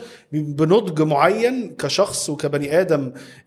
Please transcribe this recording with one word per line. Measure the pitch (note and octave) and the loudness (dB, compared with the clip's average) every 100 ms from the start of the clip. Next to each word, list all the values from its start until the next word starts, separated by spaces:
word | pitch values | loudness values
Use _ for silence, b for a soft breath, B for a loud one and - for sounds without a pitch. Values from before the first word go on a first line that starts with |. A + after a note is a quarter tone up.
| B B B | B B B
ب-، | D3+ D3+ C#3+ | -6 -4 0
بنضج | D#3+ G#3+ F#3+ D#3 | 4 4 2 0
معين | D#3 C#3+ E3+ A3 A#3+ B3+ G3 - | 0 4 2 2 0 -2 -8 -6
كشخص | C#3+ - G3+ - - | -4 0 0 -2 -6
وكبني | C#3+ C#3+ C#3+ C#3+ E3 | -4 -2 -2 0 2
ادم، | E3+ D3 C3 B B B | 2 0 -2 B B B